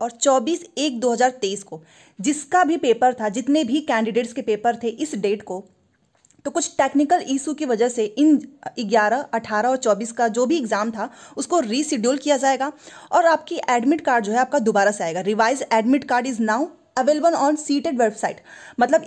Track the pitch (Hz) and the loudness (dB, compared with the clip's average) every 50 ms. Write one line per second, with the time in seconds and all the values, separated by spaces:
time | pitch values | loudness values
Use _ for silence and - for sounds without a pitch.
0 | 226 240 233 - - 277 262 262 226 262 339 339 - - _ 247 277 311 254 233 | -8 -8 -6 -2 2 2 2 2 2 0 -4 -4 -6 -10 _ -4 -4 -2 -2 -2
1 | 214 247 233 214 247 262 254 254 - 196 196 202 - - 165 160 - _ _ - | 0 0 2 2 2 0 2 -2 -4 -6 -6 -6 -10 -14 -16 -18 -18 _ _ -20
2 | - - _ - 185 269 294 302 - - - 359 370 285 330 330 - 262 226 226 | -20 -20 _ -6 -2 -2 -2 -2 -4 0 2 2 4 4 2 0 2 2 2 4
3 | 247 254 247 254 220 214 190 240 262 - 285 311 311 226 247 311 302 - 247 226 | 4 2 2 2 -4 -4 -4 -4 -2 0 2 2 2 2 0 -2 0 0 0 0
4 | 226 220 196 226 254 240 - 277 - - 214 208 - 240 233 233 240 233 233 233 | 0 0 0 -2 -2 -2 -6 -8 -2 -2 -2 0 0 -2 -2 0 -4 -6 -6 -4
5 | 311 302 - 208 185 202 208 208 208 - 185 185 196 - _ _ _ _ _ _ | -8 -6 -6 -4 -2 -2 -2 -2 -4 -10 -10 -10 -10 -14 _ _ _ _ _ _
6 | _ _ _ _ _ _ _ _ _ 285 - 339 - - - - 285 269 - 285 | _ _ _ _ _ _ _ _ _ -6 -4 -4 -4 -4 -2 -2 -2 2 2 2
7 | 302 285 349 349 - - 269 269 - 311 302 - 311 262 233 202 240 247 240 - | 2 4 2 0 0 -2 -4 -4 -2 -4 -6 -6 -2 -2 0 0 0 0 0 -2
8 | 214 214 214 - 294 311 302 269 - - - _ - - - - 240 196 214 220 | -4 -4 0 2 4 6 6 4 2 -4 -16 _ -16 -14 -8 -8 -4 0 2 2
9 | 208 208 220 269 294 - - 226 226 - 214 208 220 247 262 262 262 226 208 190 | 4 4 2 0 -2 -4 -6 -6 -4 -2 -2 0 0 0 0 0 2 0 0 0
10 | 226 220 233 - 240 233 214 233 254 240 320 339 254 214 220 202 214 233 226 220 | -2 -8 -4 -2 -2 0 2 0 0 2 0 0 0 -2 -2 -2 -2 -4 -4 -6
11 | 208 269 - - - - - - 285 - 349 349 294 208 214 269 302 - 302 247 | -8 -10 -10 -16 -20 -16 -10 -10 -6 0 0 0 0 0 -2 -2 -2 -2 -2 -2
12 | 202 240 269 277 - 294 285 262 254 269 269 254 262 294 294 - - - - - | 0 0 0 0 0 0 0 2 2 2 0 0 -2 -6 -6 -12 -20 -20 -20 -20
13 | - - - - 339 330 320 302 320 - 339 330 - - 254 240 233 277 320 320 | -12 0 2 4 4 4 4 2 0 -6 -8 -6 -2 0 0 2 2 2 0 0
14 | - 294 254 233 208 196 220 240 262 254 - 294 226 220 220 202 196 202 208 208 | 0 0 0 0 0 0 0 0 0 0 0 0 0 2 2 4 2 2 2 0
15 | 185 165 160 180 185 196 214 208 226 226 269 - 262 - 226 226 214 233 262 285 | -4 -4 -4 -4 -2 -2 0 2 2 0 0 -2 -2 0 0 2 4 2 2 0
16 | - - 254 247 247 262 254 220 226 214 214 240 302 359 - _ _ _ _ 254 | 0 0 -2 -2 0 -2 -4 -2 -2 0 0 0 -2 -4 -6 _ _ _ _ 0
17 | 262 262 302 302 302 339 330 - 269 277 302 294 - - 285 285 - 330 294 240 | 2 2 2 4 2 2 2 4 2 2 0 0 -2 -2 -2 -2 -2 -2 0 0
18 | 240 214 214 - - 180 - - _ - - - - - - - 240 247 294 320 | 0 0 0 -2 -6 -6 -6 -8 _ -20 -20 -20 -20 -16 -2 0 0 2 2 0
19 | - | 0